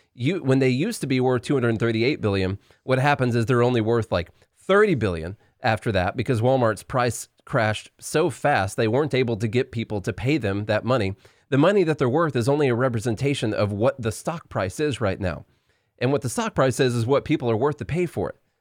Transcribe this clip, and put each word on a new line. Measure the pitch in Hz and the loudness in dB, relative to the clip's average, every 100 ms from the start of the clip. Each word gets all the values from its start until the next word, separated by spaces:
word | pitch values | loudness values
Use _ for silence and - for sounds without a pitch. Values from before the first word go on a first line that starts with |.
| _ | _
you, | - 123 185 | -4 -2 -2
when | 135 135 | 2 4
they | 131 | 4
used | 127 190 226 | 2 -2 -4
to | 147 | -2
be | 131 | 0
worth | 127 127 | 2 0
two | - | 0
hundred | 139 117 113 | 0 2 0
thirty-eight | 117 113 117 151 | 0 2 0 0
billion, | 104 98 92 101 _ _ | 0 0 0 -4 _ _
what | - 131 | -2 0
happens | 139 143 123 117 | 2 2 2 0
is | |
they're | 110 123 | 2 2
only | 120 123 | 4 2
worth, | 110 117 110 | 2 0 0
like, | 95 82 _ _ _ | -2 -4 _ _ _
thirty | - 196 214 | 0 4 4
billion | 151 101 85 80 104 _ _ | 2 0 -2 -6 -10 _ _
after | 123 110 - | -2 -2 0
that | 95 90 120 | 0 0 -2
because | 123 123 | -2 0
Walmart's | 120 131 117 104 | 2 2 2 0
price | - 131 123 117 - _ | -4 -2 -2 -2 -12 _
crashed | - 135 107 107 - _ | -4 0 0 -2 -8 _
so | - 151 170 | -4 0 0
fast | 120 147 139 98 - | 0 0 2 0 0
they | 117 | 0
weren't | 120 151 | 2 0
able | 127 127 113 | 0 0 0
to | 113 | -2
get | 120 - | -2 -2
people | 117 110 107 | -6 -6 -6
to | 95 | -6
pay | 104 117 151 | -4 -2 0
them | 110 98 | 0 -4
that | 107 107 | -2 -2
money. | 104 131 95 101 - _ _ | 0 0 0 -6 -16 _ _
The | 135 | 2
money | 160 208 | 4 4
that | 165 147 | 2 2
they're | 127 | 0
worth | 135 165 | 2 0
is | 131 117 | 0 0
only | 143 143 | 2 2
a | |
representation | 117 131 117 113 110 139 143 113 | 2 0 -2 -4 -2 -2 -2 -2
of | - 104 | -2 -2
what | 101 113 - | 2 0 0
the | 113 | -6
stock | 104 - 165 - | -6 -6 -8 -8
price | - 95 - | -4 -4 -2
is | 151 123 | -4 -2
right | 104 95 | -2 -2
now. | 92 71 - _ _ _ _ _ | -4 -6 -12 _ _ _ _ _
And | 123 | 0
what | 139 | 0
the | 123 | -2
stock | - 226 | -4 -4
price | - 135 117 | 2 2 4
is, | 131 | 0
is | 120 | 2
what | 113 135 - | 2 0 2
people | 156 123 | -2 0
are | 110 | 0
worth | 139 147 | 0 -2
to | |
pay | 104 151 180 | -6 -4 -4
for | - 85 | -4 -6
it, | - _ _ | -8 _ _